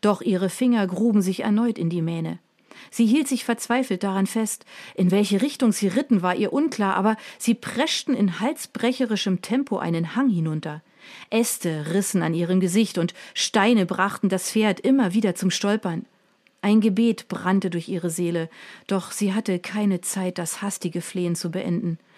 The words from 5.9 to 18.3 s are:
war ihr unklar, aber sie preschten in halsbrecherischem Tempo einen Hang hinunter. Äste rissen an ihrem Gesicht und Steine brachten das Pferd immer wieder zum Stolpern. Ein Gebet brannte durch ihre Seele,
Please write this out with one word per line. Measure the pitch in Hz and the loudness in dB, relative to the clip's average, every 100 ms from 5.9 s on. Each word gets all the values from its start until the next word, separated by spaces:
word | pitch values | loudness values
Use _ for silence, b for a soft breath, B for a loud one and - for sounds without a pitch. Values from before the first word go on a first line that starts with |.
| 202 294 208 | 0 2 2
war | 180 | 2
ihr | 180 208 | 0 0
unklar, | 277 311 - 196 190 | 0 0 0 0 2
aber | 208 214 B B | 2 0 B B
sie | - | 0
preschten | - - 233 320 - - | 0 -2 -2 -2 -2 -2
in | 247 196 165 | 2 2 0
halsbrecherischem | 220 - - - 233 262 240 208 196 180 | -4 -4 -8 -2 -2 0 -2 0 0 -2
Tempo | - 254 277 196 | 0 -2 0 -4
einen | 165 165 165 220 | -2 -2 -2 0
Hang | 269 | 2
hinunter. | 175 160 156 156 151 _ B B B B | 2 0 -4 -6 -12 _ B B B B
Äste | 226 233 - 175 156 151 | 0 0 -2 -4 -4 -2
rissen | 190 196 180 | -2 0 0
an | 160 | 0
ihrem | 165 170 185 | 0 2 2
Gesicht | 185 196 220 180 | 2 2 2 0
und | 170 - B | -2 -4 B
Steine | - - 220 214 226 180 | -6 0 2 4 4 2
brachten | 185 196 - 190 | 0 -2 0 0
das | 185 - | 0 0
Pferd | 220 214 185 | 2 2 2
immer | - 269 196 | 2 4 4
wieder | 208 208 | 2 0
zum | 175 190 | 0 -2
Stolpern. | - 202 208 180 165 - _ _ _ _ _ | 0 0 0 -2 -6 -8 _ _ _ _ _
Ein | 202 220 | 4 4
Gebet | 214 190 233 - - | 4 4 2 0 -6
brannte | 170 180 190 185 | -6 0 2 0
durch | 170 - | -4 -4
ihre | 180 175 | -4 -4
Seele, | 165 170 | -2 -2